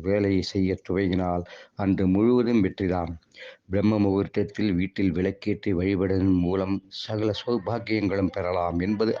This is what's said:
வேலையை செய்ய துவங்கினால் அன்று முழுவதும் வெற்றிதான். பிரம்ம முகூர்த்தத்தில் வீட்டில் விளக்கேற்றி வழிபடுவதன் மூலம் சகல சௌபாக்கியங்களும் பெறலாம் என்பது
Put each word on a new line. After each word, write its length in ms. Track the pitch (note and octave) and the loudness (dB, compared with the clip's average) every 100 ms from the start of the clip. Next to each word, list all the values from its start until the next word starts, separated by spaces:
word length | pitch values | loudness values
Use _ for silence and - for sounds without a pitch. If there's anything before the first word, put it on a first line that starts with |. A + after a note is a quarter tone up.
வேலையை 420 | F2 G#2 G2 F#2+ | -2 0 2 0
செய்ய 340 | F2+ G2 F#2+ F2+ | 0 -2 0 -2
துவங்கினால் 640 | - F#2 F#2+ F#2 F2+ F2 F2 - - | -4 -2 0 0 0 -2 -6 -14 -14
அன்று 320 | - G2 F#2+ F#2 | -4 0 2 2
முழுவதும் 560 | G2 A2+ B2 A#2 A#2 | 4 4 4 4 2
வெற்றிதான். 520 | F#2 - F#2 F2+ E2+ E2 _ - - - - | 2 0 -2 -2 -4 -8 _ -20 -20 -20 -4
பிரம்ம 320 | G2 G#2 G#2+ | 0 2 4
முகூர்த்தத்தில் 720 | G2 G2 F#2+ G#2+ F2+ - G#2+ | 2 2 0 -2 -4 -2 0
வீட்டில் 380 | F2 F#2+ - G2 | 0 -2 0 0
விளக்கேற்றி 600 | E2 F#2+ - G#2 G2+ G#2+ | 0 -2 -2 -4 -4 -2
வழிபடுவதன் 640 | F2 F#2+ F#2 F#2+ F#2+ F#2+ F2+ | 0 0 0 0 2 4 4
மூலம் 380 | F2 F#2+ F#2+ G2 - | 2 0 0 -4 -6
சகல 380 | - - G#2+ G#2+ | -12 -8 -2 -2
சௌபாக்கியங்களும் 960 | G#2 A#2+ A#2 G#2 A#2 A2 A2 G2 G2 F#2+ | -2 -2 -4 -2 -4 -2 0 0 0 -2
பெறலாம் 480 | G2 F2+ F2+ F2 E2+ | -2 -2 -2 0 0
என்பது 340 | G2 G#2 A2+ - | 0 0 0 0